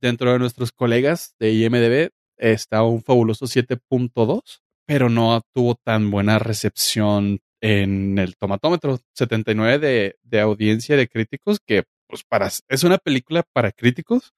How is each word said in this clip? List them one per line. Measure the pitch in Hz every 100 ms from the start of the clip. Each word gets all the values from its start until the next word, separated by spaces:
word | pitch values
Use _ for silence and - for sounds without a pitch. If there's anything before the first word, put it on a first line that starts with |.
Dentro | 123 120 123
de | 123
nuestros | 123 120 120
colegas | - 123 117 135 170 - _
de | 110
I | 110 113
M | 120
D | 117
B | 127 165 _ _ _
está | 117 107 - 110
un | 117 117
fabuloso | - 127 113 110 131
siete | 127 123 120
punto | _ 127 123 -
dos, | 113 190 - - _ _ _
pero | 147 127
no | 117 113 117 -
tuvo | - 123
tan | 117 - 110 104
buena | 101 101 107
recepción | 113 107 107 - - - 107 104 101 101 _ _
en | 110 104 98 98 98 98
el | 92 -
tomatómetro. | 98 98 156 175 147 127 _
Setenta | - 123 113 107
y | 107
nueve | 110 139
de, | 151 123 98 -
de | _ 110
audiencia | 107 104 107 110 117 147
de | 123
críticos, | 113 110 139 - 208
que, | _ 104 - _ _
pues, | -
para, | - 113 98
es | - _ 131
una | 170 185
película | - 131 - 160 170
para | - 110
críticos | - 117 127 165 240 -